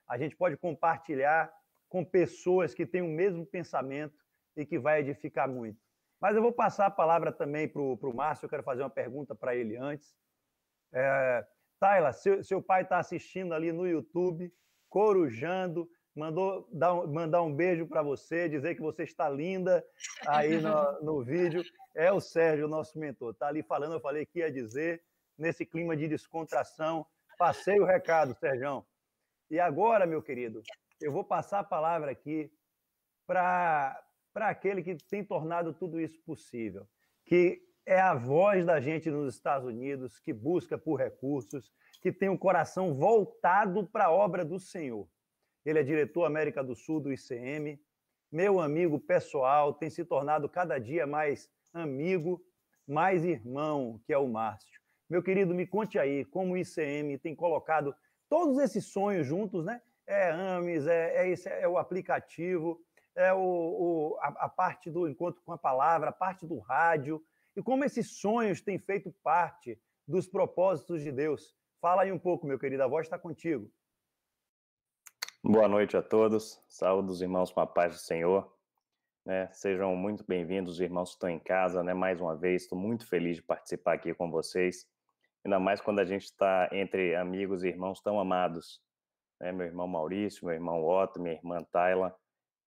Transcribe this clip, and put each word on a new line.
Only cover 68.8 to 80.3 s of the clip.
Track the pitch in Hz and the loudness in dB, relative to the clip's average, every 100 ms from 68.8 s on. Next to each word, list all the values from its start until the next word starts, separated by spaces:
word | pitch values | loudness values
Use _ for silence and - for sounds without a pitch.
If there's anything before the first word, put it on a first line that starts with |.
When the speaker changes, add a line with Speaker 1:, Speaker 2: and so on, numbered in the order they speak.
| - 196 - - | -4 -6 -6 -6
Speaker 1:
parte | 147 170 160 - 120 110 _ _ - | 0 2 0 -6 -14 -14 _ _ -4
dos | 175 - | -4 -2
propósitos | 196 175 - 190 185 - 165 | 0 0 2 2 2 -4 -6
de | 147 | -4
Deus. | 131 156 135 - _ _ - | -2 -2 -2 -8 _ _ -4
Fala | 170 185 | 2 2
aí | 190 | 2
um | 180 | 0
pouco, | 180 170 147 | -2 -2 -2
meu | 135 | -4
querido, | 143 143 | -2 0
a | 131 | 0
voz | 156 160 | 0 -4
tá | 175 | -10
contigo. | - 147 170 135 107 _ _ _ _ _ _ _ _ _ _ _ _ _ - - - _ | -10 -8 -4 -4 -4 _ _ _ _ _ _ _ _ _ _ _ _ _ -20 -16 -16 _
Speaker 3:
Boa | - 110 104 | 4 6 8
noite | 104 101 90 | 6 4 2
a | |
todos, | - 110 110 110 - - _ | 2 4 4 2 -2 -18 _
saúdo | - 90 95 95 | -2 2 2 0
os | 90 | -4
irmãos | 92 92 92 | -2 0 0
com | - | 0
a | 82 | 0
paz | 87 87 | 2 0
do | 82 | -2
Senhor, | - 82 85 95 95 _ _ _ _ _ _ _ | -6 0 2 2 0 _ _ _ _ _ _ _
né? | - 95 92 | -6 -4 -4
Sejam | - 98 92 98 | -4 -2 0 0
muito | 92 101 104 | 0 -2 -6
bem-vindos, | - | -4